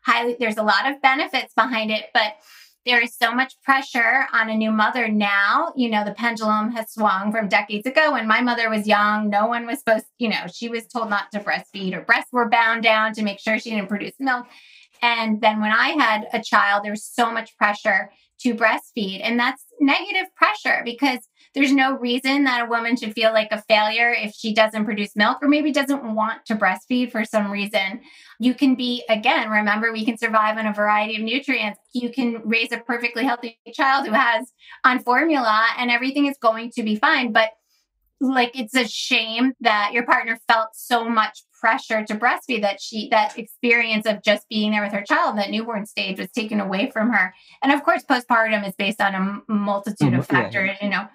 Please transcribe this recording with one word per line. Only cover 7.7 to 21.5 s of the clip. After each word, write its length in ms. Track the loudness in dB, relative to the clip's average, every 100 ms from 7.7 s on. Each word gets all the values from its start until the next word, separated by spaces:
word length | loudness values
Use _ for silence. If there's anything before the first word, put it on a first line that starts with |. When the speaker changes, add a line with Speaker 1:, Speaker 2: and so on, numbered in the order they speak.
| -4 0
Speaker 1:
ago. 260 | 2 2
When 140 | 2 0
my 140 | 2
mother 300 | 2 0 0
was 160 | 0 2
young, 420 | 4 4 2 2
no 180 | 2 2
one 200 | -2 -4
was 140 | -4
supposed, 260 | 0 0 0 _
you 120 | -2
know, 160 | -2 -4
she 200 | -10 -8
was 160 | -8 -6
told 240 | -6 -2
not 200 | -2 -4
to 80 | -8
breastfeed. 520 | -4 -4 -6 -8 -6
Her 80 | -6
breasts 320 | 0 0 0
were 160 | -2 2
bound 340 | 2 2 2
down 300 | 2 4 2
to 100 | -2
make 160 | -4 -4
sure 200 | -4 -4
she 100 | -2
didn't 220 | -6 -4
produce 240 | -6 -6 -6
milk. 280 | -4 -2 -6 -20 -20 -20 _ _
And 400 | -2 0 -2 2
then 180 | 2 2
when 120 | 0
I 160 | 2 2
had 400 | 2 2 0 -2
a 80 | -6
child, 420 | 2 2 4 0
there 100 | -2
was 120 | -8
so 260 | -6 -2 0
much 240 | -2 -10 _
pressure 520 | 0 0 0 0 -2 _ _ _
to 140 | -2
breastfeed. 680 | 2 2 2 -4 -6 -6 -4
And 160 | -2 0
that's 280 | -2 -4 -16 0
negative 560 | 2 2 -2 -6 -6
pressure 460 | 0 0 0 -2 -2
because 360 | -4 -2 -2 -2 -10 _ _